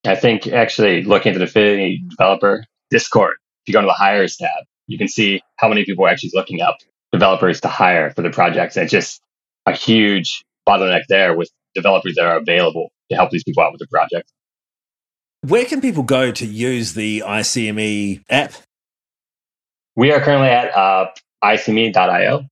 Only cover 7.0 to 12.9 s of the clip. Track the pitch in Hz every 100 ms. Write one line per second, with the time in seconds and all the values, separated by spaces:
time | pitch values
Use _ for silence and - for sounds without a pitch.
7 | _ 90 95 95 92 82 87 - 92 87
8 | 73 - 85 - 87 85 85 - 82 98
9 | - - _ _ _ _ - 87 - 110
10 | 104 98 80 - _ _ - 101 95 87
11 | - 98 92 85 85 _ _ 98 98 95
12 | 92 87 85 82 78 87 85 80 -